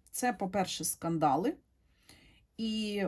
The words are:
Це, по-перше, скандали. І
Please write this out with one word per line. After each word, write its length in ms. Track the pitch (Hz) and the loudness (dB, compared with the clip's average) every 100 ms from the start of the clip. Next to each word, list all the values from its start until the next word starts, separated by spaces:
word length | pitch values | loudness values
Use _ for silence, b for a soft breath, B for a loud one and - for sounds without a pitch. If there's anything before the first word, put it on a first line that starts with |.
| - | -12
Це, 220 | - 247 | -2 -2
по-перше, 500 | - 190 202 185 - | 0 -2 0 -2 -2
скандали. 720 | 160 - 170 165 151 135 226 359 _ _ _ b b b b b _ - | -4 -2 -2 2 4 4 2 -2 _ _ _ b b b b b _ -8
І 460 | 220 220 214 202 | -4 -2 -2 -2